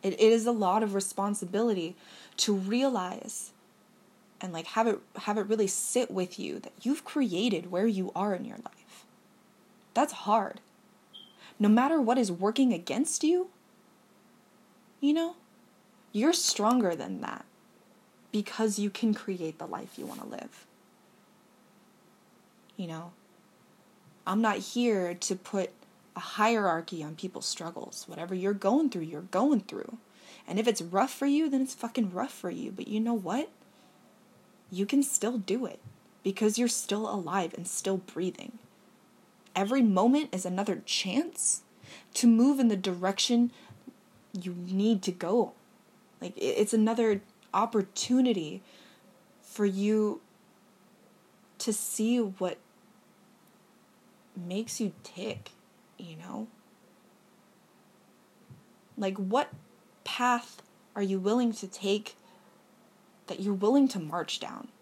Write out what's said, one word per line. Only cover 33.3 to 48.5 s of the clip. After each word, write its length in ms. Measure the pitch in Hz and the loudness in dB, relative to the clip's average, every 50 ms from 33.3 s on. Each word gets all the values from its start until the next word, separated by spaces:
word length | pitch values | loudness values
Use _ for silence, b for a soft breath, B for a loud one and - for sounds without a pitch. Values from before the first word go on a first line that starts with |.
| 190 254 302 - - _ b b b b b b b b b _ _ _ _ _ _ - _ _ _ _ _ - | -2 -2 -4 -6 -10 _ b b b b b b b b b _ _ _ _ _ _ -20 _ _ _ _ _ -12
You 140 | 190 180 202 | -4 -4 -2
can 160 | 202 - 277 | 2 2 2
still 380 | 277 - - - - 220 247 233 | 2 2 -2 -2 -2 0 -2 -2
do 260 | 190 - 190 247 262 | -2 -2 -2 -2 -2
it 140 | 175 - - - - - _ _ _ _ _ _ | -4 -8 -12 -16 -20 -20 _ _ _ _ _ _
because 360 | 190 196 - 220 214 208 220 | -4 0 4 2 2 4 4
you're 80 | 247 | 2
still 420 | 233 - - - - 202 208 220 - | 2 0 -2 -2 -2 -4 -2 -2 -2
alive 440 | 208 202 175 151 180 196 180 160 - | -2 -4 -4 0 0 0 0 0 -4
and 120 | - 170 | -8 -10
still 300 | - - - - 196 196 | -8 -8 -4 -2 0 -2
breathing. 600 | 190 190 - - 160 180 185 - - 50 - - - - - _ _ _ - _ _ _ _ _ _ _ _ _ _ _ - _ | -2 -4 -8 -6 -4 -4 -4 -4 -6 -14 -16 -16 -18 -20 -20 _ _ _ -20 _ _ _ _ _ _ _ _ _ _ _ -6 _
Every 260 | 185 196 202 247 277 | -2 0 2 4 4
moment 480 | 247 220 190 185 202 240 262 294 311 269 | 4 6 6 6 6 6 6 4 2 0
is 140 | - 185 185 | -4 -6 -4
another 380 | 180 180 190 208 208 185 - - | -2 -2 -2 -2 -2 -2 -4 -4
chance 800 | - - - - 190 202 254 339 339 - - - - - - - _ _ B B B B B B B - | -4 -4 -2 -2 0 0 0 0 -2 -4 -2 0 0 0 -2 -6 _ _ B B B B B B B -4
to 140 | - - | 4 6
move 320 | 233 226 220 240 269 294 269 | 6 8 8 6 4 4 4
in 80 | 262 | 4
the 80 | 233 208 | 4 2
direction 760 | 190 190 196 180 175 180 190 196 - - - 240 233 240 240 B B B B B B - - - _ _ _ _ - _ _ - 190 | 2 0 -2 -2 0 0 -2 0 0 0 2 4 4 4 2 B B B B B B -20 -20 -20 _ _ _ _ -20 _ _ -12 -8
you 160 | 180 185 175 175 175 | -8 -8 -8 -8 -8
need 340 | 180 190 190 202 220 233 190 - | -4 0 2 2 2 2 2 0
to 80 | 202 | -4
go. 420 | 180 - - 165 202 240 208 - - - _ _ _ _ _ _ _ _ _ _ _ _ | -4 -4 -2 0 2 2 2 0 -4 -18 _ _ _ _ _ _ _ _ _ _ _ _
Like, 160 | 175 180 - | -14 -12 -6
i-, 40 | - | -4
it's 320 | - 131 - - 208 208 - | -2 0 2 2 2 4 4
another 480 | 220 214 220 226 226 233 220 208 196 - - _ _ - - - | 4 4 4 4 2 2 2 2 0 -2 -12 _ _ -16 -4 0
opportunity 1120 | 190 214 - - 214 196 - - - - - 247 262 254 254 226 190 160 151 | 0 0 2 2 0 0 0 -4 -8 -2 2 4 4 4 4 2 0 -2 -6